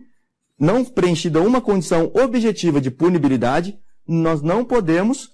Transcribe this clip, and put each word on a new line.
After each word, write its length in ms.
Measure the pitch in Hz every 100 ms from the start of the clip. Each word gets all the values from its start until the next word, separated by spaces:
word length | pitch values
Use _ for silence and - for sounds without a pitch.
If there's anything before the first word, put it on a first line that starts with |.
| - _ _ _ _ _
não 260 | 147 233 254
preenchida 560 | - 185 165 175 156
uma 200 | 196 247
condição 520 | - 196 156 170 165 220
objetiva 680 | 262 240 220 202 175 143
de 100 | 131
punibilidade, 880 | - 170 175 139 131 120 147 185 - - - -
nós 360 | 165 160 160
não 220 | 151 202 247
podemos 640 | 247 170 165 208 269 -